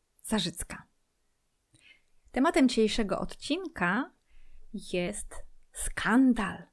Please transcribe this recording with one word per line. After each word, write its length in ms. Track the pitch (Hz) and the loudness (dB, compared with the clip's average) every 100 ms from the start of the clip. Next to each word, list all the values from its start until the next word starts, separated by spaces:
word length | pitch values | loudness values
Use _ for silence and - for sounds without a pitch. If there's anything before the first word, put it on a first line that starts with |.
| _ _ | _ _
Zarzycka. 640 | - 214 170 - - - - _ _ _ _ _ _ _ _ _ _ _ _ _ _ | -4 -2 -2 -6 -10 -12 -16 _ _ _ _ _ _ _ _ _ _ _ _ _ _
Tematem 380 | 247 302 339 262 | 2 2 6 4
dzisiejszego 500 | 233 220 - 202 - | 6 4 2 0 -2
odcinka 920 | - - - 330 359 - 175 202 339 _ _ - - - - | -4 -8 -4 -4 -4 -2 0 0 -2 _ _ -20 -18 -18 -14
jest 600 | 196 - 180 180 208 - - - - - | -14 -6 -4 -4 -6 -10 -12 -14 -16 -18
skandal. 920 | - - - 175 233 262 226 190 175 - | -8 -6 -4 2 6 6 4 -2 -6 -14